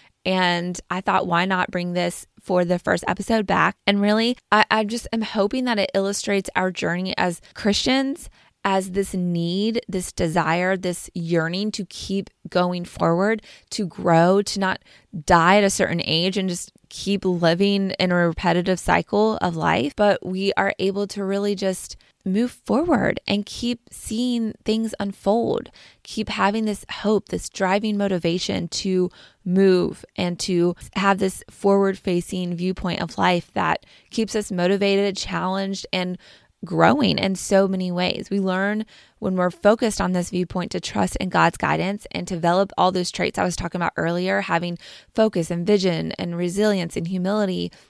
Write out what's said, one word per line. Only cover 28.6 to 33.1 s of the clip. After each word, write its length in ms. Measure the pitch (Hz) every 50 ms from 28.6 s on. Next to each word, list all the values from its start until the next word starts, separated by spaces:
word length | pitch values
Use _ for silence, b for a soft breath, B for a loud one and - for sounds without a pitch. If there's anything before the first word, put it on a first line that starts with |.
| 170 170
to 420 | - - - 196 185 185 180 175 B B B B B B -
move 640 | 185 180 185 196 190 185 180 175 - - - - - _
and 220 | - 190 175 175 165
to 360 | - - 185 175 170 175 175 - - - -
have 220 | - 190 196 196 190
this 240 | 208 190 - - - -
forward-facing 1080 | - - - 202 196 196 196 196 190 190 - - 180 175 175 - - 185 180 175 175
viewpoint 440 | 170 175 185 185 - - 185 170 -
of 160 | 170 165